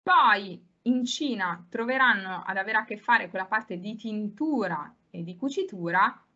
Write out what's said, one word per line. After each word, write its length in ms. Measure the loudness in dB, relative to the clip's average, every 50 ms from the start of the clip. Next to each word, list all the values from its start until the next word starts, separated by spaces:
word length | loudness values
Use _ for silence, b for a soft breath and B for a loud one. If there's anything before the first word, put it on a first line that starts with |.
Poi 640 | _ 6 6 8 8 6 4 4 0 -6 -12 -14 _ _ _ _ _
in 220 | 0 2 2 2
Cina 600 | -2 -4 -4 -4 -4 -2 -2 -2 -4 -4 -6 -10 _
troveranno 720 | -6 -6 -2 -2 2 4 4 4 4 2 0 -6 -8 -8 -6
ad 120 | -4 -4
avere 220 | -4 -2 0 0 -2
a 60 | -2
che 140 | -2 -10 -10
fare 300 | 0 2 2 2 2 -2
con 100 | -6 -6
la 60 | -4
parte 340 | -2 -2 -4 -4 _ -10 -10
di 160 | -8 -10 -10
tintura 960 | -8 -8 -6 -6 -4 -6 -6 -4 -4 -2 -2 0 0 0 -2 -2 -6 -8 -10 -16 _ _ _
e 140 | _ -10 -10
di 120 | -10 -8
cucitura 880 | -6 -6 -4 -2 -2 -4 -4 -6 -6 -4 0 2 4 2 2 0 -4 _ _ _